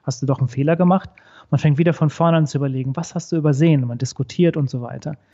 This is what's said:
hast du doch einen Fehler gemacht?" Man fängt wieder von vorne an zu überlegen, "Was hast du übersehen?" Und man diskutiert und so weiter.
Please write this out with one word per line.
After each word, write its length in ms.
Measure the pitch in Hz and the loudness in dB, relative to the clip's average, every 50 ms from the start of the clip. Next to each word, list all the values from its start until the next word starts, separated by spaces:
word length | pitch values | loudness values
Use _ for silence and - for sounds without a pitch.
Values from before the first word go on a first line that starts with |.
hast 180 | _ 139 127 - | _ -8 -6 -4
du 60 | 139 | -2
doch 140 | 135 135 - | -2 0 0
einen 80 | 135 127 | -2 -2
Fehler 280 | - 135 139 156 170 | -2 -2 0 0 2
gemacht?" 340 | 165 180 180 190 190 - - - _ _ _ _ - - _ | 4 4 4 4 2 0 -6 -16 _ _ _ _ -20 -4 _
Man 80 | 147 131 | -2 2
fängt 180 | - 151 139 143 | 2 2 2 4
wieder 160 | 170 175 156 | 2 2 2
von 160 | - 160 147 | 2 0 -2
vorne 280 | - - 170 165 165 160 | 0 2 2 2 4 2
an 80 | 156 | 2
zu 120 | 135 - 135 | 0 -2 -4
überlegen, 380 | 143 135 131 131 127 135 135 | -4 -4 -4 -4 -4 -4 -6
"Was 180 | 175 165 - - | -6 -8 -8 -8
hast 160 | 170 - - | -10 -6 -4
du 60 | 175 | -4
übersehen?" 460 | 160 151 151 135 135 165 165 156 139 | 0 0 0 2 4 4 4 4 2
Und 60 | 123 120 | 2 -2
man 100 | 120 120 | -4 -6
diskutiert 580 | 127 - - - 135 - - - 175 165 165 | -6 -6 -6 -8 -8 -6 0 2 2 2 2
und 120 | 160 139 131 | 0 -4 -4
so 140 | - 123 | -4 -8
weiter. 340 | 123 120 135 127 - 151 143 - _ _ | -10 -10 -12 -12 -10 -12 -12 -12 _ _